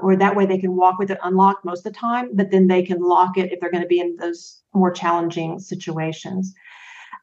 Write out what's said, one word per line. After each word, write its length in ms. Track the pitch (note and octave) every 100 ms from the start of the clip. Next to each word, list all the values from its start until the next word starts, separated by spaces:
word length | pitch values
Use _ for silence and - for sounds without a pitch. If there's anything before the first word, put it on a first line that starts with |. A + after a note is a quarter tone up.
or 120 | F#3+ F#3
that 200 | G3 G3+
way 100 | F#3+
they 120 | F#3
can 180 | F#3 F#3
walk 220 | F#3 F#3+
with 120 | G3
it 80 | F#3+
unlocked 420 | F3+ F#3+ G3 F#3+
most 220 | F3 F3 G#3+
of 60 |
the 60 | G#3
time, 320 | A#3 A#3+ B3
but 160 | G3+ F#3+
then 160 | F#3+ F#3
they 160 | F#3
can 180 | F#3 F3
lock 380 | F3 F3 F#3 F#3+
it 140 | F#3
if 80 | F3+
they're 100 | F3
gonna 160 | F3 E3+
be 140 | F3
in 160 | F3 E3+
those 440 | E3+ E3+ - - _
more 160 | G3+ F3+
challenging 680 | F3+ F3 E3+ E3+ E3 E3 F3
situations. 960 | - - - D#3+ D#3+ D#3+ F#3 F#3+ F#3+ - - - - - - -